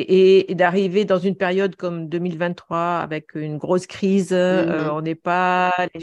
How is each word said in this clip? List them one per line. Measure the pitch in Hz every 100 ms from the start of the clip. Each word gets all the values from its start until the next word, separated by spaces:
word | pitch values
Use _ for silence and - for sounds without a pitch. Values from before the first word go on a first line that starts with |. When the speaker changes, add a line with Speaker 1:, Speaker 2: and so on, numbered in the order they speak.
| - 185 190 190
Speaker 1:
et, | -
et |
d'arriver | 175 180 190 190 190
dans | 196 185
une | 196 180
période | 185 185 196 -
comme | 180 170 160
deux | 170
mille | 180 160
vingt-trois | 175 175 - 170 175 170
avec | 156 156 -
une | 156 151 151
grosse | - 180 -
crise, | - 190 196 180
euh, | 185 180 185 170 160
Speaker 2:
Mhm. | 156
Speaker 1:
on | 151
n'est | 160
pas, | 160 175 180 180 180 180 180 180 165